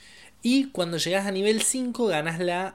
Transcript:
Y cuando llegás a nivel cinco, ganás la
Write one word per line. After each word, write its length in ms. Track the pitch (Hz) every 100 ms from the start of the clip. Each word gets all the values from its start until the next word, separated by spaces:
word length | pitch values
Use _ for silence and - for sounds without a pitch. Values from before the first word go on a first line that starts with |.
| - - - -
Y 280 | 240 269 269
cuando 280 | - 170 165
llegás 280 | 170 190 202
a 60 |
nivel 300 | 190 202 220
cinco, 460 | - 262 247 233 226
ganás 320 | 151 160 165
la 300 | 175 175 190